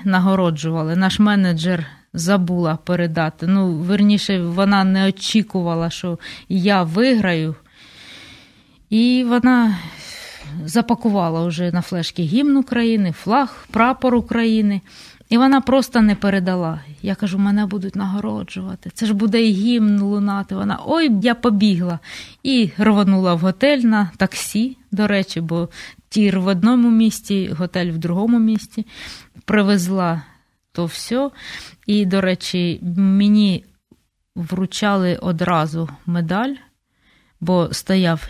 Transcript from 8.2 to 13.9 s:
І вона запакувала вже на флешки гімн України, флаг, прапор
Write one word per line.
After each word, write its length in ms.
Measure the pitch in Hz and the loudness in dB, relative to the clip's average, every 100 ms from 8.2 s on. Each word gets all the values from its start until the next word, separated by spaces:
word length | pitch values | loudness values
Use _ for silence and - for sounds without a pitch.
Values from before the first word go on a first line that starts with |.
| - - - _ _ _ _ | -20 -20 -20 _ _ _ _
І 340 | 220 240 247 247 | 2 2 2 2
вона 480 | 240 247 247 233 185 165 - - - - - 147 156 | 2 4 4 2 0 -8 -18 -20 -18 -20 -20 -14 -12
запакувала 840 | 156 220 233 247 233 202 170 165 170 | -4 -2 0 -2 0 0 0 0 -2
вже 260 | 165 175 | -2 -2
на 100 | 175 | -2
флешки 400 | - 180 160 - | -4 -6 -6 -4
гімн 340 | 160 214 285 277 | -2 0 2 2
України, 560 | 262 240 233 220 185 | 0 0 0 0 0
флаг, 540 | 156 - 240 262 - - | -4 -2 0 0 -6 -8
прапор 440 | 214 233 | 0 0